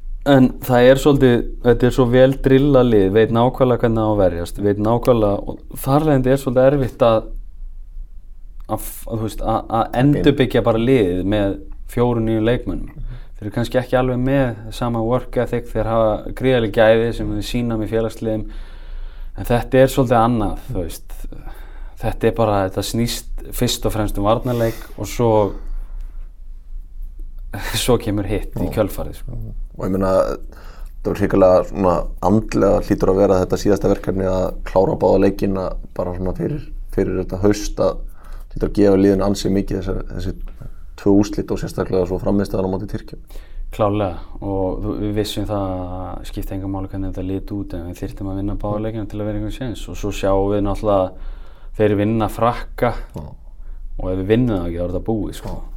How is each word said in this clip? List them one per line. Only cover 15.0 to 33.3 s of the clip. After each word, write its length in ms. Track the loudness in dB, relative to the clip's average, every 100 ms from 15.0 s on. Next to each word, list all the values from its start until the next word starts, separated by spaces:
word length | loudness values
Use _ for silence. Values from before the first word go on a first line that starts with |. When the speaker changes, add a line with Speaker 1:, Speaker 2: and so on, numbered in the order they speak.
Speaker 1:
work 340 | 0 0 0 -2
ethic, 300 | -2 -2 -4
þeir 240 | -2 0
hafa 420 | 2 2 0 -4
gríðarleg 400 | -2 2 4 2
gæði 380 | 6 6 6 4
sem 180 | -2 -4
þeir 140 | -4 -2
sýna 260 | -2 -2 -2
með 140 | -2
félagsliðum, 560 | -2 -2 -4 -4 -4 -4 -10 -12 -14 -12 -10 -10 -10 -10
en 140 | -8
þetta 300 | 0 0 2
er 160 | 4 6
svolítið 300 | 4 4 4
annað, 420 | 4 2 0 -4 -6
þú 100 | -6
veist. 400 | -6 -8 -12 -10 -10 -10 -12 -12 -14 -14 -14 -6
Þetta 300 | -4 0 0
er 60 |
bara, 280 | 2 2 2
þetta 180 | 0 -2
snýst 600 | -4 -2 -2 -4 -6 -8 -8
fyrst 340 | -2 -2 0 -2
og 60 |
fremst 240 | -2 -2 0
um 60 |
varnarleik 540 | 2 2 0 0 -2 -2 -12 -12
og 80 | -6
svo, 260 | 0 4 4 2 -2 -6 -6 -8 -10 -10 -10 -12 -14 -16 -16 -12 -12 -12 -12 -12 -10 -12 -12 -10
<laughs> 220 | -8 -6
svo 220 | -2 0 0
kemur 280 | 0 -4 -2
hitt 280 | -4 -4 -4
í 100 | -4
Speaker 2:
Já. 60 |
Speaker 1:
kjölfarið, 460 | 0 -2 -2 -8 -8
sko. 160 | -10
Speaker 2:
Mhm. 180 | -8 -8 -8 -10
Og 140 | -6 -4
ég 60 |
meina, 180 | 0 2 2 2 -2 -10 -14 -18 -14 -14
þetta 220 | -8 -4
var 100 | 0
hrikalega 440 | 2 6 8 6
svona 300 | 4 2 2 2 -2 -2
andlega 640 | 2 2 2 2 4 2
hlýtur 300 | 2 2 4
að 80 | 4
vera 180 | 4